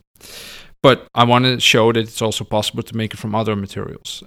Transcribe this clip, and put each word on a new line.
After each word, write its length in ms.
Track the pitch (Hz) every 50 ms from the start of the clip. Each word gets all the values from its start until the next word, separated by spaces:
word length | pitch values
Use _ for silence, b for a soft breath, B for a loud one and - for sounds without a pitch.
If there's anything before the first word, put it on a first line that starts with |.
| _ _ _ B B B B B B B B B B B B _
But 260 | - 135 123 - - _ -
I 120 | 120 120
wanna 340 | 120 123 123 127 131 123 120
show 320 | - - - 120 110 117
that 80 | 113 113
it's 220 | 110 110 - -
also 220 | 117 110 107 - 107
possible 400 | - - 107 107 - - 117 113
to 120 | - 113
make 180 | 113 110 104 -
it 40 |
from 180 | - - 110 107
other 200 | 110 113 107 107
materials. 680 | 101 98 - - 101 101 - - - _ - - - -